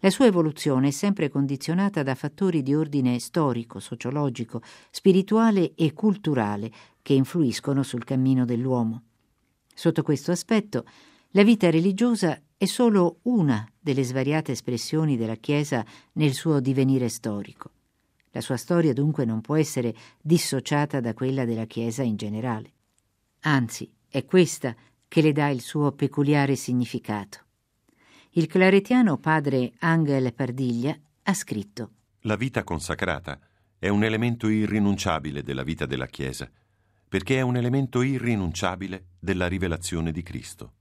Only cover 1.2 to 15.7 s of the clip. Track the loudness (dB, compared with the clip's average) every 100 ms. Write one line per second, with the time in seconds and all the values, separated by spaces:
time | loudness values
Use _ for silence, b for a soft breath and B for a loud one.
1.2 | 0 0 0 -2 -2 0 0 0 -2 -2
2.2 | -6 -2 0 0 0 0 0 0 0 0
3.2 | -4 0 0 0 -6 -12 -12 -8 -6 -2
4.2 | -4 -4 -8 -10 B B B 0 4 4
5.2 | 4 2 2 2 0 0 -2 0 -2 0
6.2 | 0 0 0 -2 -8 B B B 0 2
7.2 | 2 0 0 0 -2 -2 -2 -6 -4 0
8.2 | 2 2 2 -2 0 0 0 -4 _ _
9.2 | _ _ _ _ _ -2 0 0 0 -2
10.2 | 0 -4 0 -2 0 -6 -8 b b b
11.2 | b 4 6 6 4 4 2 2 0 2
12.2 | 0 -2 _ _ -4 2 4 4 4 0
13.2 | -2 2 2 0 -2 _ -2 0 0 -2
14.2 | 0 0 -2 -6 -4 -6 -2 -2 0 0
15.2 | -2 -6 -2 0 0